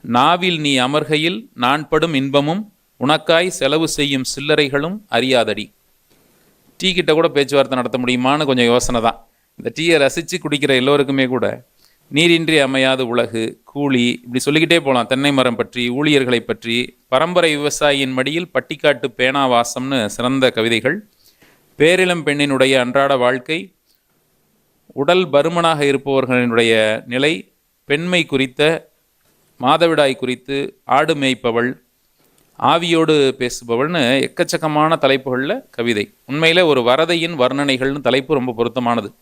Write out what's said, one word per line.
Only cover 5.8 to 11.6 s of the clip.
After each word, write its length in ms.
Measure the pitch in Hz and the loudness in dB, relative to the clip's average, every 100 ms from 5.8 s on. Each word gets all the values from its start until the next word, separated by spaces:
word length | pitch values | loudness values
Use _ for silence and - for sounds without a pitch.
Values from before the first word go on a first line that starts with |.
| _ _ _ _ _ _ _ _ _ _ | _ _ _ _ _ _ _ _ _ _
டீ 80 | 185 | -2
கிட்ட 180 | 175 151 | 0 2
கூட 140 | 156 165 | 2 2
பேச்சுவார்த்தை 500 | 143 131 139 127 131 | 0 0 0 0 -2
நடத்த 200 | 120 127 | -2 -2
முடியுமான்னு 480 | 123 123 127 147 147 | -2 0 0 0 0
கொஞ்சம் 200 | 127 120 | 2 4
யோசனை 360 | 120 123 123 | 2 2 0
தான். 180 | 113 - _ _ _ - | 0 -2 _ _ _ -12
இந்த 100 | 117 | -10
டீயை 280 | 117 165 160 | -4 2 2
ரசிச்சு 380 | 135 170 160 180 | 2 -2 -8 -8
குடிக்கிற 340 | 156 147 143 131 | -4 -2 0 2
எல்லோருக்குமே 500 | 127 143 135 135 127 | 2 2 0 0 0
கூட 180 | 127 104 117 | 0 -4 -6